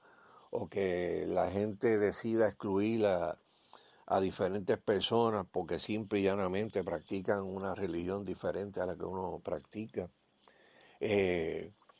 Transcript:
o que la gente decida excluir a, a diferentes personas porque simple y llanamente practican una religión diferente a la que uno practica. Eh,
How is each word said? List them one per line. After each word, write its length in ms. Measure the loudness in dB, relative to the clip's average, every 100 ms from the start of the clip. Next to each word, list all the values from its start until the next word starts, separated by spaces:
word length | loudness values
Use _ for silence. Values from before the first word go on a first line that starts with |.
| -18 -20 -20 -20 -8
o 180 | -6 -4
que 560 | -2 0 0 0 -2 0
la 220 | 2 2
gente 480 | 0 -2 0 2 4
decida 500 | 4 2 0 2 2
excluir 580 | 2 0 2 2 4 4
a, 320 | 4 0 -6 _ _ _ -20 -20 -20 0
a 140 | 2
diferentes 560 | 2 0 -2 0 0 0
personas 680 | 2 0 2 2 2 0 -2
porque 280 | -6 -4 -4
simple 400 | -2 -4 0 2
y 40 |
llanamente 580 | 2 2 0 0 -2 -2
practican 600 | -2 -4 -4 -2 0 0
una 320 | -2 -4 -4
religión 500 | -4 -4 -2 -4 -4
diferente 560 | -4 -4 -4 -4 -6 -4
a 60 | -4
la 100 | -4
que 80 |
uno 380 | -6 -6 -6 -8
practica. 640 | -6 -6 -6 -10 -8 -6 -8 -12 _ -18 -18 -18 -20 -20 -20 -6
Eh, 720 | 2 4 4 2 0 -4 -8 -14 -20